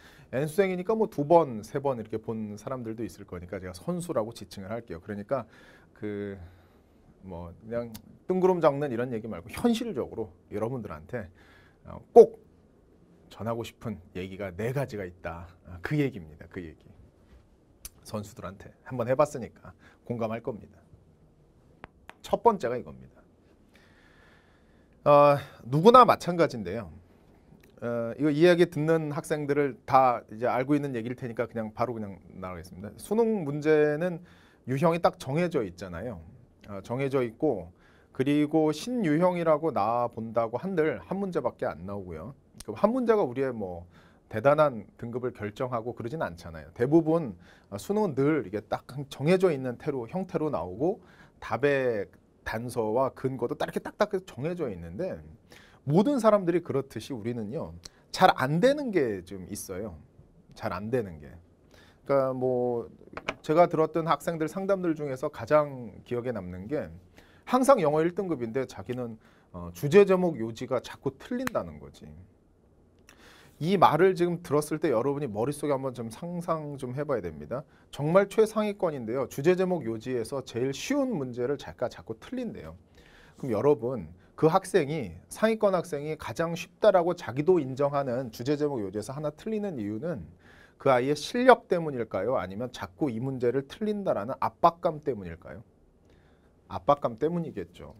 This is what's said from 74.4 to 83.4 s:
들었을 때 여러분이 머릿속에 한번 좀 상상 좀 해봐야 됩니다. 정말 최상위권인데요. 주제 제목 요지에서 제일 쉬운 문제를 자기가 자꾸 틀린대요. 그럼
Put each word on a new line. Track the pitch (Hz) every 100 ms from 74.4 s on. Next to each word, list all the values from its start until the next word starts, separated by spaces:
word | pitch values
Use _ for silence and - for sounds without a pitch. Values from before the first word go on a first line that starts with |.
들었을 | - 147 151 151
때 | 165
여러분이 | 113 131 143 147
머릿속에 | 101 117 147 151
한번 | 135 135
좀 | 123 113
상상 | - 170 175 170 160 147 143
좀 | 131
해봐야 | 123 147 127
됩니다. | 92 76 76 123 - _ _
정말 | - 147 180 202
최상위권인데요. | - 214 220 214 202 180 143 110 127 123
주제 | - 143 180
제목 | 185 180
요지에서 | 113 113 120 127 110 139 -
제일 | 117 131
쉬운 | 139 - 285 262
문제를 | 202 131 120 123 139
자기가 | - 80 120
자꾸 | - 90 110
틀린대요. | - 254 233 95 78 85 _ - - - -
그럼 | -